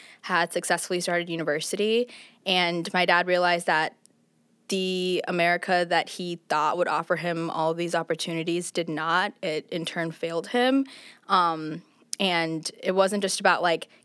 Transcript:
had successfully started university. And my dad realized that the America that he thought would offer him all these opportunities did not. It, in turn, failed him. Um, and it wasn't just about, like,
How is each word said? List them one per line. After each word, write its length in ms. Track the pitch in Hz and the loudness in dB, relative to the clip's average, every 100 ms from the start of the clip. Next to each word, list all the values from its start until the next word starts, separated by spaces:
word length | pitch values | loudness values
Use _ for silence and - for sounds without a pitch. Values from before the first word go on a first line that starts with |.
| - - | -20 -16
had 320 | - 180 170 | -2 0 0
successfully 480 | - 180 175 - 180 | -2 -2 -2 0 -4
started 280 | 175 175 175 | 0 -2 -2
university. 800 | 165 156 147 160 196 208 226 240 - - _ - | -4 -2 -2 -2 -2 0 0 -2 -8 -20 _ -2
And 480 | 185 175 175 170 | 0 2 0 -2
my 120 | 180 175 | 0 4
dad 200 | 175 175 | 4 4
realized 400 | 180 175 175 175 | 4 4 2 2
that 300 | 160 156 - _ _ _ _ _ _ - | 0 0 -4 _ _ _ _ _ _ -6
the 520 | 190 185 185 185 180 - | -2 -2 -2 0 -2 -2
America 580 | 180 170 175 - 180 175 | 0 2 2 0 0 2
that 180 | 170 - | 0 -2
he 280 | - 180 170 - | -4 -8 -8 -2
thought 300 | 156 151 175 | 0 2 0
would 100 | 180 | 0
offer 300 | 151 165 170 | -2 -2 -2
him 320 | 170 170 165 | -2 -4 -4
all 240 | - 160 | -2 -2
these 200 | 165 175 | 0 -2
opportunities 760 | 175 165 160 - 165 160 170 175 | -2 -2 -4 -4 -4 -2 -4 -4
did 160 | - 170 | 0 0
not. 460 | 151 160 170 202 - | 0 0 2 0 -4
It, 240 | 185 156 - | -6 -6 -4
in 140 | 180 | -6
turn, 280 | 165 - 165 | -6 -4 -4
failed 360 | 165 165 165 160 | -4 -4 -4 -2
him. 380 | 247 247 269 269 - - - - | 2 4 2 0 -6 -20 -16 0
Um, 540 | 196 175 160 156 160 - _ _ - | 4 4 2 -4 -8 -10 _ _ -2
and 500 | 196 175 165 160 156 - | 0 2 0 -2 -6 -6
it 120 | 190 | 0
wasn't 280 | 190 190 208 | 4 4 2
just 200 | 190 - | -2 0
about, 200 | 202 170 | 2 4
like, 280 | 175 165 - - | 2 0 -4 -8